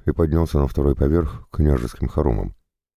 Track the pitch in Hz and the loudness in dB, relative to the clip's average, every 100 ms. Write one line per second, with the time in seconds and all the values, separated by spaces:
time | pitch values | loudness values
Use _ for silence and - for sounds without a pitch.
0 | - - 80 82 78 73 69 - 69 67 | -4 0 2 2 2 0 0 0 0 2
1 | 69 85 73 - - - 76 67 58 - | 2 2 -2 -8 -10 0 2 2 -2 -6
2 | 62 78 71 53 50 - _ _ _ | -4 0 0 0 -4 -12 _ _ _